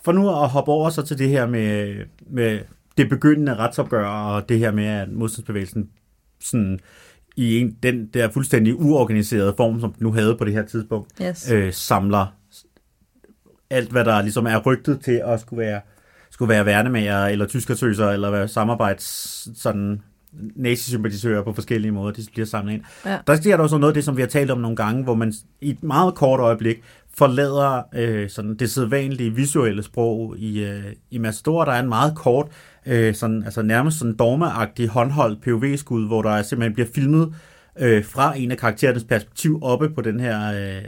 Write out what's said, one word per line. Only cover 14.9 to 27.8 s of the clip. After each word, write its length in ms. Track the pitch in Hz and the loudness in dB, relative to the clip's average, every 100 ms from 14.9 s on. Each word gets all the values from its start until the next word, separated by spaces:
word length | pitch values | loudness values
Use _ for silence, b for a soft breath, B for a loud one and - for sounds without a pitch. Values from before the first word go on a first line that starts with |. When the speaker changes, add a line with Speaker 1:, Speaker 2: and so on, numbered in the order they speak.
| 139 | -2
Speaker 1:
til 200 | - 120 120 | 0 0 0
at 140 | 113 | -4
skulle 180 | 117 117 110 | -4 -6 -4
være, 160 | 104 b b b b b | -4 b b b b b
skulle 180 | - 117 | -4 2
være 160 | 110 104 | 4 4
værnemager, 600 | 101 123 120 104 101 101 | 4 2 0 0 2 0
eller 200 | 104 104 | 0 -2
tyskertøser, 640 | 131 113 120 123 104 104 | -4 -4 -2 0 2 0
eller 200 | 101 101 | 0 0
være 160 | 101 98 | -2 -2
samarbejds-, 1040 | - 107 113 107 98 - - - - 120 117 | -2 0 0 0 -2 -8 -10 -12 -12 -16 -6
sådan 460 | 123 101 101 104 - _ _ - 107 - | -4 -2 -4 -6 -10 _ _ -16 -14 -4
nazisympatisører 880 | 127 120 - 120 107 101 117 104 | -2 0 -2 -4 -4 -2 -2 0
på 100 | 104 | -2
forskellige 380 | 104 - 113 107 | -6 -4 -2 -2
måder, 200 | 104 101 | -2 -4
de 80 | 107 107 | -8 -10
bliver 120 | - 110 | -8 -6
samlet 280 | 107 101 | -4 -4
ind. 80 | 107 B B - | -6 B B -8
Speaker 2:
Ja. 120 | 196 - | -4 2
Speaker 1:
Der 80 | 160 | 2
sker 220 | 196 180 | 4 4
der 60 | |
også 140 | 156 151 | 4 4
noget 140 | 143 | 4
af 20 | |
det, 100 | 151 | 2
som 140 | 143 127 | 0 -2
vi 40 | |
har 80 | 127 | 0
talt 220 | 147 135 | 0 0
om 60 | 123 | 0
nogle 180 | 113 113 | -2 -2
gange, 260 | 107 123 | -2 -2
hvor 120 | 127 113 | 0 0
man 180 | 113 107 - _ | 0 -4 -12 _
i 80 | 143 | -6
et 140 | 123 | -4
meget 320 | 160 143 185 180 | 0 2 2 4
kort 240 | 139 131 | 2 4
øjeblik 440 | 120 110 113 113 b b b - | 4 2 0 -2 b b b 2
forlader, 640 | 139 127 143 139 139 131 | 4 4 0 2 0 0